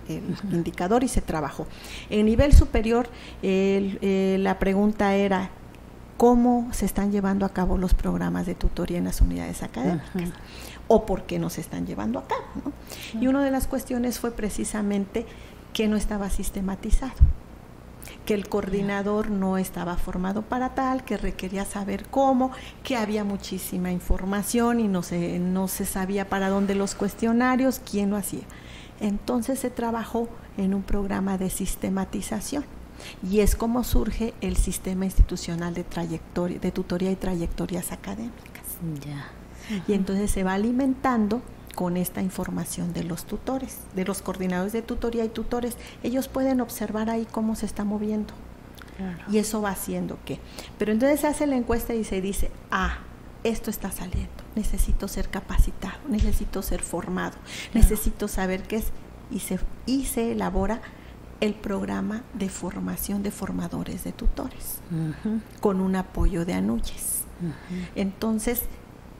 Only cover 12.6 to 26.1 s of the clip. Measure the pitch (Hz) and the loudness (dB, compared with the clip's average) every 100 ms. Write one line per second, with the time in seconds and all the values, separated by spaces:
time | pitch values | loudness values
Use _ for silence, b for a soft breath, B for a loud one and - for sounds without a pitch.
12.6 | 285 - B B B 226 254 269 277 262 | -8 -8 B B B 0 2 4 2 2
13.6 | - 269 - 247 247 226 240 233 208 214 | 0 -2 -2 -2 0 -2 -4 -2 -4 -2
14.6 | 214 214 202 202 196 220 226 B B B | -2 -2 0 0 0 -4 -6 B B B
15.6 | - - 214 214 - 208 196 - 196 202 | -6 0 2 2 2 0 0 -2 -2 -2
16.6 | 190 180 214 - 262 - - - - - | -4 -4 4 4 4 6 6 6 -6 -18
17.6 | - - - - B B - 202 - 202 | -18 -20 -18 -18 B B -2 -2 0 -2
18.6 | 190 196 202 202 202 208 214 196 190 190 | 0 0 0 0 0 0 0 0 2 2
19.6 | 185 175 175 180 - 180 185 208 214 254 | 0 -4 -2 0 0 -2 -2 -2 -2 -2
20.6 | 254 254 262 262 254 202 196 - 185 196 | -2 0 0 0 -2 -2 -2 -4 -4 -4
21.6 | 202 202 196 196 - 269 269 254 262 B | -4 -4 -4 -6 -2 2 4 4 2 B
22.6 | B - - 240 208 214 202 196 - 185 | B -10 -4 -2 0 0 -2 -4 -6 -8
23.6 | - 185 180 180 - - 185 202 190 233 | -4 -2 -2 0 2 2 0 -2 0 2
24.6 | 233 240 214 180 175 175 170 175 180 185 | 4 4 2 2 0 -2 -2 0 0 0
25.6 | 185 - 196 196 190 | 0 -2 -2 -2 -2